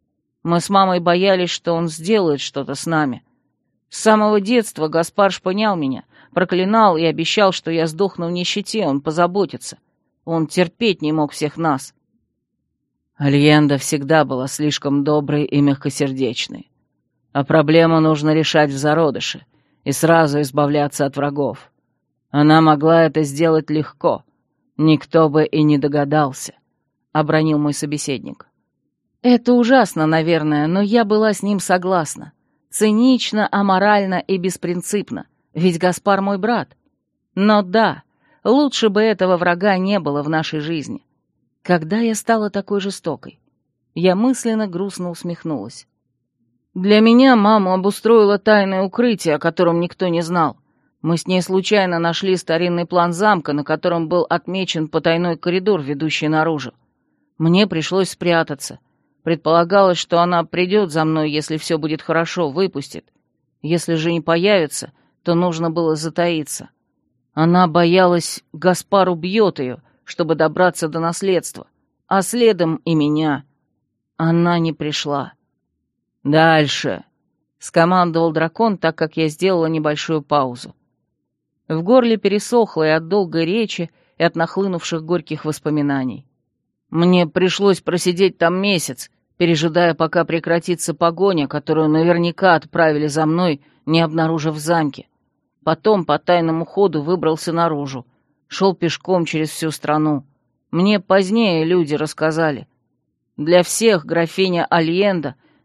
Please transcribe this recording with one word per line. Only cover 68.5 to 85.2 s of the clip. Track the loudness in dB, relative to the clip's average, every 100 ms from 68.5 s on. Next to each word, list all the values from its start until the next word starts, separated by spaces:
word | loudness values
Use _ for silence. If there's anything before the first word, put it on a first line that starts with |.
Гаспар | -4 -2 0 0 2 2
убьёт | -2 -2 2 0 0
её — | -8 -8 _ _ -12
чтобы | -4 -2 0
добраться | 0 2 0 0 -6
до | -4
наследства, | -4 -4 -2 -2 -4 -14 -20 _ _ _ -4
а | -2
следом | -2 2 2 2 0 -2 0
и |
меня. | 0 2 0 0 -2 -8 _ _ _ _ _ _ -4
Она | 0 2 2 0
не | -2
пришла. | -4 -6 -6 -4 -6 -6 _ _ _ _ _ _ _ _ _
«Дальше», — | 0 4 4 4 2 -2 -6 -6 -10 _ _ _ _ _
скомандовал | -4 0 2 2 2 0 0
дракон, | 0 -2 -2 -2 0
так | -4 -2
как | -4 -2
я | -4
сделала | -2 0 0 0
небольшую | -2 -2 -4 -4 -4
паузу. | 0 -2 -2 -6 -18 -20 _ _ _ _ _ _ _ _ -8
В | -4
горле | 2 2 4 0
пересохло | 0 -2 -2 0 0 0
и | 0
от | 0 0
долгой | -2 -2 -2
речи, | -2 -2 -4 -6 -10 _ _ -2
и |
от | -2
нахлынувших | 0 -4 -2 -4 -4 -6 -6
горьких | -4 -4